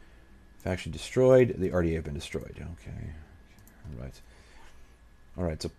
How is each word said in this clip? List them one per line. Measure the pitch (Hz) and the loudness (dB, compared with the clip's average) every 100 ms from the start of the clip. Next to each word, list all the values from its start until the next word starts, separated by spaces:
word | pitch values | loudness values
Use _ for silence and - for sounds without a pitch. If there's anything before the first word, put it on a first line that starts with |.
| - - - - - - | -20 -20 -20 -20 -20 -10
Faction | 92 90 - | -4 -4 -6
destroyed. | 80 - - 127 127 123 - | -10 -4 4 8 8 8 2
The | 92 | 0
R | 90 | 2
D | 85 | 2
A | 80 | 0
have | 76 | -4
been | |
destroyed. | 73 - - - - | -8 -8 -8 -8 -12
Okay. | 73 82 - - 76 - - - - - - - - | -12 -12 -12 -12 -12 -12 -16 -20 -20 -20 -20 -20 -14
All | 64 | -12
right. | 67 - - - - - - - - - - - - - | -12 -14 -20 -20 -20 -20 -20 -20 -20 -20 -20 -20 -16 -6
All | |
right, | 87 78 | -4 -4
so | 82 | -8